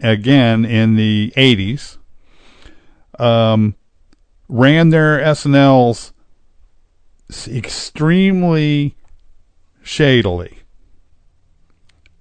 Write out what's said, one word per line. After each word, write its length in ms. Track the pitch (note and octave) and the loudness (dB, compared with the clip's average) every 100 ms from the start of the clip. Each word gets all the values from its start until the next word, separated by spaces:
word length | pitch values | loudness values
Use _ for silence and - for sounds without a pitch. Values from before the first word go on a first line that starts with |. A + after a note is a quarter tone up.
again 640 | A#2+ G#2+ G#2+ C#3 A#2 A2+ | -4 -2 2 2 2 0
in 320 | A2+ A2+ A2+ A2 | -2 0 0 0
the 380 | G#2+ G#2+ G#2+ - | 0 -2 -4 0
eighties, 640 | C3 G#2+ G2 C#3+ - - - - _ _ - _ - - _ _ _ - | 2 2 -2 -8 -12 -20 -20 -20 _ _ -20 _ -20 -20 _ _ _ -4
um, 560 | A#2+ A#2 A2+ A2 G#2+ - _ _ _ _ _ _ - | 0 2 2 0 -2 -4 _ _ _ _ _ _ -8
ran 400 | A#2+ C3 D#3+ E3 | 0 2 4 2
their 320 | D#3+ D#3 D3 | 2 2 0
S 240 | D3+ D3+ | -2 -2
and 100 | D3 | 0
Ls 600 | C#3 C#3 C3 A#2+ A2+ - - _ _ _ _ _ _ _ _ _ _ - | 2 4 4 2 -2 -10 -20 _ _ _ _ _ _ _ _ _ _ -20
s-, 200 | - - | -20 -12
extremely 1500 | B2 - - - - D3+ F3+ F#3+ F#3 F3 D#3+ D3+ D3 C#3+ - - - _ - _ _ _ _ | -12 -10 -12 -14 -4 0 2 2 0 0 0 0 -2 -4 -8 -20 -20 _ -20 _ _ _ _
shadily, 720 | - - C#3+ B2+ G2+ F2 F2+ - - _ _ - _ _ _ _ _ _ _ _ _ _ _ _ | -12 -2 2 2 0 -4 -10 -18 -20 _ _ -20 _ _ _ _ _ _ _ _ _ _ _ _